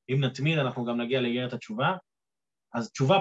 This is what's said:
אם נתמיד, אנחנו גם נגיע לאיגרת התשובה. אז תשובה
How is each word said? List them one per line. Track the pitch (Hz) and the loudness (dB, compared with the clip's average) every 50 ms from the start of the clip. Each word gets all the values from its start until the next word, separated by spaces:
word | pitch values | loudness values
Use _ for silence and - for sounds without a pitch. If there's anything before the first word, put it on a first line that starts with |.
| _ - | _ -2
אם | 131 139 139 | 0 2 2
נתמיד, | 123 127 - 131 156 165 156 | 0 0 0 0 0 2 2
אנחנו | 139 127 123 131 120 | 0 0 -2 -4 -4
גם | 120 120 120 | -2 -2 -2
נגיע | 120 117 131 127 | -2 0 0 0
לאיגרת | 120 120 120 123 127 123 123 | 0 0 0 -2 -2 -4 -6
התשובה. | 117 - - 110 107 135 165 185 180 - _ _ _ _ _ _ _ _ _ _ _ _ _ - | -8 -8 -8 -4 -2 0 0 0 -2 -6 _ _ _ _ _ _ _ _ _ _ _ _ _ -6
אז | 117 113 - | -6 -6 -6
תשובה | - - 139 131 190 190 | -2 0 4 4 4 4